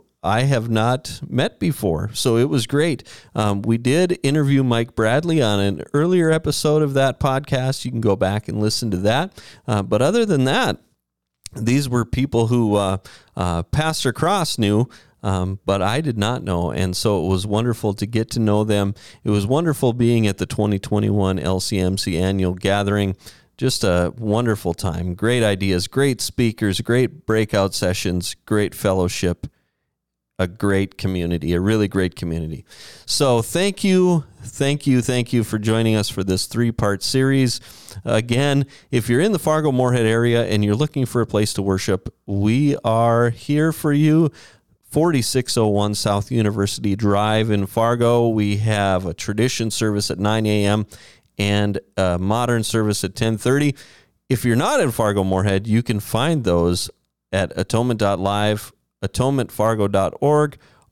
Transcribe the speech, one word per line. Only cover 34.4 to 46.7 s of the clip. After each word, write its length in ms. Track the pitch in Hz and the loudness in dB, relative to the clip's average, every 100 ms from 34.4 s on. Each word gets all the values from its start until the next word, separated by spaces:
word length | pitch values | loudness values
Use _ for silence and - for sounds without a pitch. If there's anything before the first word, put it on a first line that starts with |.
thank 460 | - - 139 143 143 | -10 -2 -2 0 2
you, 120 | 127 | 2
thank 300 | 117 123 117 | 2 0 0
you 120 | 120 | 0
for 140 | 107 107 | 0 -2
joining 340 | 107 113 113 | 0 2 2
us 140 | 110 101 | 2 0
for 160 | 98 | -4
this 220 | 95 92 - | -2 -2 -2
three-part 580 | 113 120 113 104 98 | -2 -2 0 0 0
series. 560 | - 131 135 135 127 - - - - 98 | -2 0 2 2 0 -2 -12 -20 -20 -12
Again, 640 | - 110 120 120 143 139 135 - _ | -2 -2 0 0 2 0 -2 -8 _
if 180 | 123 113 | -2 0
you're 120 | 120 | 2
in 100 | 202 | 2
the 80 | 190 | 0
Fargo-Moorhead 680 | 160 156 151 123 127 123 110 | 0 0 2 2 2 2 2
area 380 | 113 120 117 98 | 2 2 2 2
and 180 | 104 | 2
you're 100 | 104 | 2
looking 320 | 104 151 143 123 | 2 0 -2 -2
for 140 | 123 | -2
a 60 | 110 | 0
place 260 | 104 107 | 0 0
to 100 | - | -2
worship, 500 | 98 95 - 92 - - - | -2 0 0 -2 -4 -12 -6
we 500 | 98 104 123 147 - | 0 2 2 2 0
are 480 | 117 113 117 117 120 | 0 2 2 2 2
here 400 | 113 - 147 160 | -2 -2 0 0
for 220 | - 156 | 0 0
you. 400 | 143 151 156 160 - - _ _ _ _ | 2 4 4 2 -2 -20 _ _ _ _
Forty-six 680 | 147 170 139 - 131 123 117 | 0 2 2 0 -2 0 0
oh 120 | 107 | 2
one 260 | 101 104 | 2 0
South 360 | 104 110 101 - | 0 0 0 0
University 640 | 120 107 104 98 | 0 0 0 -2